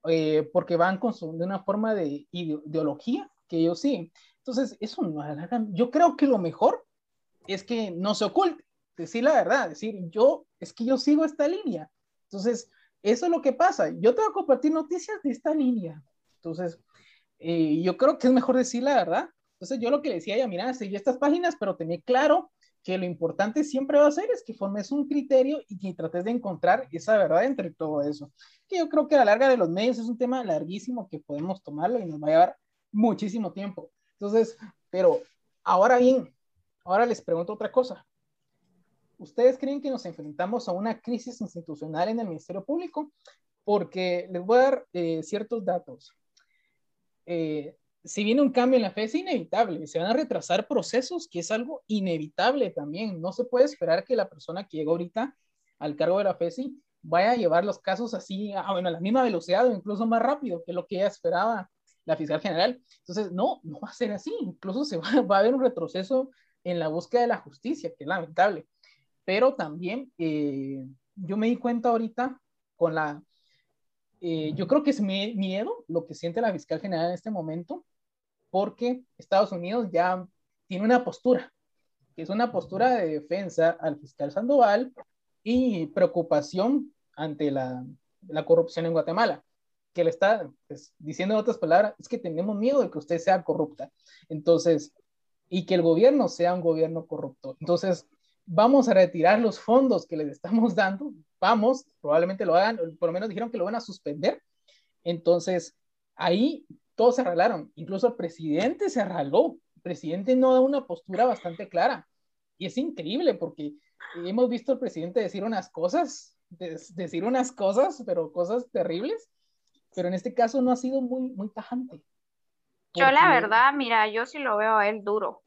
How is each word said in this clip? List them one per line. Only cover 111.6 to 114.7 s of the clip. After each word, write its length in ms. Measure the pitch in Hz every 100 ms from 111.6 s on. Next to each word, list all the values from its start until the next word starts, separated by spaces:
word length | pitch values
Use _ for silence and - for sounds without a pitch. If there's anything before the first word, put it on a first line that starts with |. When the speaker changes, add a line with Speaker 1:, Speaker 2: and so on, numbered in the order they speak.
| 196
Speaker 1:
clara. 380 | 175 220 160 - _ _ _ _ _
Y 80 | 190
es 120 | -
increíble 580 | 311 - 156 240 330 185
porque 380 | 160 - 147 - _ _ -
hemos 360 | 170 175 214 247
visto 220 | 240 -